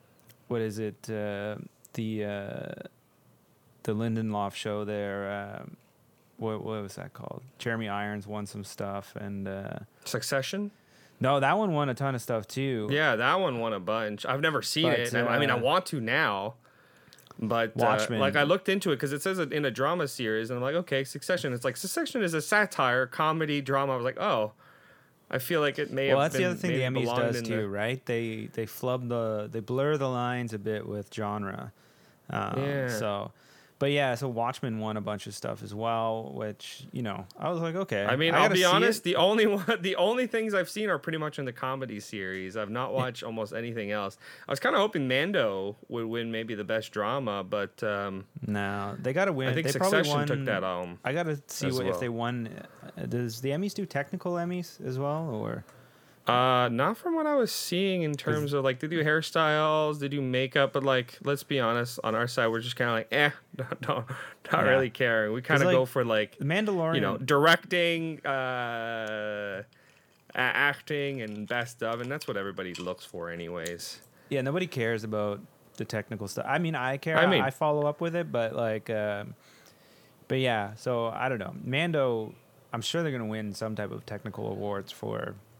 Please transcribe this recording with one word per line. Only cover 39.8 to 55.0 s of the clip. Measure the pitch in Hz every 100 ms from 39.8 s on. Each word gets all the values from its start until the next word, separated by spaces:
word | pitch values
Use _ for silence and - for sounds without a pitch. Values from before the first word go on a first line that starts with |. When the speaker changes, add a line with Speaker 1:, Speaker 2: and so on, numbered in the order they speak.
Speaker 2:
the | 185 180
only | 190 247 247
things | 226 220
I've | 196 170
seen | 208 214
are | 156
pretty | 165 160
much | 151 -
in | 131
the |
comedy | 120 131 135 127 104
series. | - 104 92 95 92 110
I've | 104
not | 120 131
Speaker 1:
Yeah. | 131
Speaker 2:
watched | 127 123
almost | 117 113 104
anything | 113 117 117 101
else. | 104 98 - - - -
I |
was | -
kinda | 254 277
hoping | 214 175 131
Mando | 131 170 190 110 95 98 104 -
would | 117 113
win | 117 117
maybe | 113 113 107
the |
best | 101 110 -
drama, | 107 104 139 120 101
but, | 92 104 95 -
um, | 110 101 101 95 - - -
Speaker 1:
No, | 104 98 101 101 -
they | 127
gotta | 147 196
win. | 139 131
Speaker 2:
I | 131
think | 160
Speaker 1:
They | -
probably | 185 160
Speaker 2:
Succession | 147 143 147
took | 135
Speaker 1:
won | 131
Speaker 2:
that | 98
home | 92 90 87 87
Speaker 1:
I | -
gotta | 156 165 143 -
see | - 135
Speaker 2:
as | 127
Speaker 1:
what, | 123
if |
Speaker 2:
well. | 87
Speaker 1:
they | 123
won. | 113 117 120 113 - - - - -
Uh, | 120
does | 120 120 113
the | 135
Emmys | 147 202
do | 208 185
technical | 139 143 185 180 175
Emmys | 175 180 170 - 143
as |
well, | 131